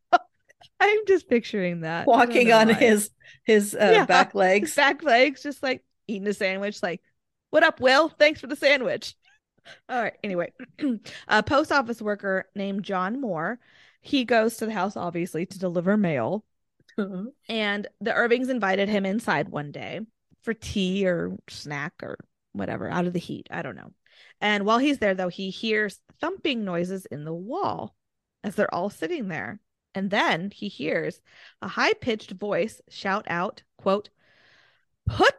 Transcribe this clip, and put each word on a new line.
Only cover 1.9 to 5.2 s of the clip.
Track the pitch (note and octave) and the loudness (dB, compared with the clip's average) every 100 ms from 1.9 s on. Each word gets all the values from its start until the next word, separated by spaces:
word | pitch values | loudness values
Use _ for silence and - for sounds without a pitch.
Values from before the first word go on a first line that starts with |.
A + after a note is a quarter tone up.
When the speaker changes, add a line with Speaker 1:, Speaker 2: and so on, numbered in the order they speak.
| E3 | -2
Speaker 1:
I | |
don't | - A#3+ A#3+ | 4 6 6
Speaker 2:
Walking | B3+ A#3 | 4 6
Speaker 1:
know | A3+ | 8
Speaker 2:
on | A3 | 6
Speaker 1:
why. | |
Speaker 2:
his, | A3 A#3+ G#3 - _ - - | 6 6 4 0 _ -20 -6
his, | - G#3+ G3+ | 2 2 2
uh, | - G3+ | 2 6
Speaker 1:
Yeah, | A4 C4 | 6 6
Speaker 2:
back | F3+ F#3+ | 4 4
Speaker 1:
his | |
Speaker 2:
legs. | G3+ F#3 G3+ D4+ | 4 4 4 2
Speaker 1:
back | - C#4 C#4 | 2 2 2
legs, | D4+ A#3 | 2 4